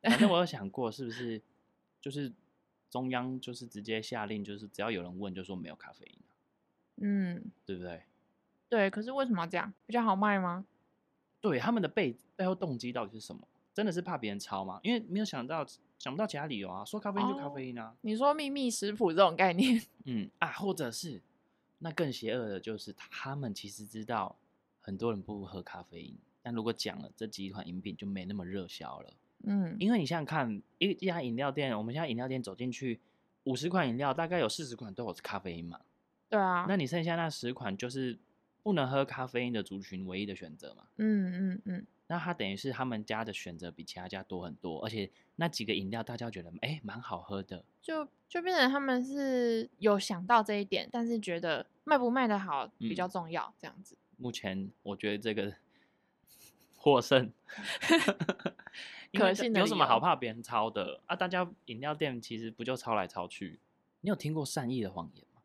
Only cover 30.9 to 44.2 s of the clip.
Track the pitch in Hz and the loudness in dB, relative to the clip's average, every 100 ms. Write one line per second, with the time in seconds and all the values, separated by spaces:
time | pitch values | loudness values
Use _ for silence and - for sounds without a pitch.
30.9 | - 185 170 127 117 139 139 135 107 110 | 2 0 0 -2 0 0 0 0 0 -2
31.9 | 143 160 117 131 131 113 95 127 120 131 | -2 -2 -2 -2 -2 -4 -4 -4 -2 -4
32.9 | 113 _ _ _ _ - 127 160 185 139 | -4 _ _ _ _ -2 0 2 2 2
33.9 | 117 143 131 165 175 113 - 139 117 110 | 2 2 2 2 2 2 0 -8 -10 -10
34.9 | 95 113 87 - 98 95 85 85 - _ | -6 -6 -6 -6 -6 -6 -6 -8 -12 _
35.9 | _ _ _ _ 214 190 175 185 196 131 | _ _ _ _ 2 4 2 2 2 2
36.9 | 170 165 170 165 - 120 131 117 98 123 | 0 0 0 0 -2 -4 -4 -4 -4 -4
37.9 | 135 127 117 _ _ _ _ 208 175 131 | -2 -4 -4 _ _ _ _ 0 2 4
38.9 | 139 139 - 127 120 123 117 92 98 95 | 4 2 -2 -2 0 0 -2 -2 -6 -8
39.9 | 92 92 92 101 95 85 76 69 52 50 | -8 -4 -4 -4 -6 -10 -14 -18 -20 -18
40.9 | - 214 208 185 180 190 185 208 175 - | 0 2 4 2 0 -2 -2 -4 -6 -8
41.9 | _ _ 170 160 170 98 98 135 120 127 | _ _ -4 -2 -2 -2 -2 -4 -2 -2
42.9 | 110 104 110 113 98 90 85 87 82 82 | -2 -2 -4 -4 -6 -10 -10 -10 -10 -12
43.9 | - 90 98 | -10 -8 -10